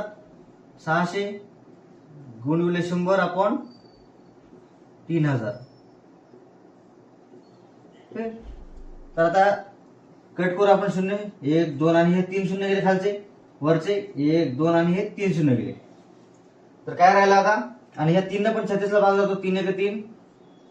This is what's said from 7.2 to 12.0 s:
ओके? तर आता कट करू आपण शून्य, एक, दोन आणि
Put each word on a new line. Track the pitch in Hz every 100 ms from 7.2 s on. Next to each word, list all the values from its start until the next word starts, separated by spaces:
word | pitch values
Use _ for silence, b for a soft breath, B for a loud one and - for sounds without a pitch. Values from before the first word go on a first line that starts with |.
| - - - - - - - - -
ओके? | 214 226 226 - - - - - - - -
तर |
आता | 170 190 202 - - - - - - - - -
कट | 180 180
करू |
आपण | 202 190 202
शून्य, | 175 190 202 - -
एक, | 139 160 160 135
दोन | 160
आणि | 165